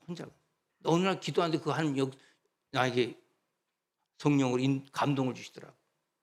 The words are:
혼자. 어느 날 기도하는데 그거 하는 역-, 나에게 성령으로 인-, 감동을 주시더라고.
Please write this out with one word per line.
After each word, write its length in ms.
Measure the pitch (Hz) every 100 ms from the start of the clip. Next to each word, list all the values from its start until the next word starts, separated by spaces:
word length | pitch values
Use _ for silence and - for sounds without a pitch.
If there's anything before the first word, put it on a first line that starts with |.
| -
혼자. 200 | 170 - - _ _ _ _
어느 200 | 143 165
날 160 | 190 180
기도하는데 400 | - 151 170 156
그거 140 | 160
하는 240 | 139 160 135
역-, 200 | 135 - _ _ _ _ _
나에게 500 | 131 127 120 120 - _ _ _ _ _ _ _ _ _ -
성령으로 420 | 147 143 131 123
인-, 280 | 131 135 -
감동을 440 | - 139 135 127 117
주시더라고. 400 | - - - - _ _ _ _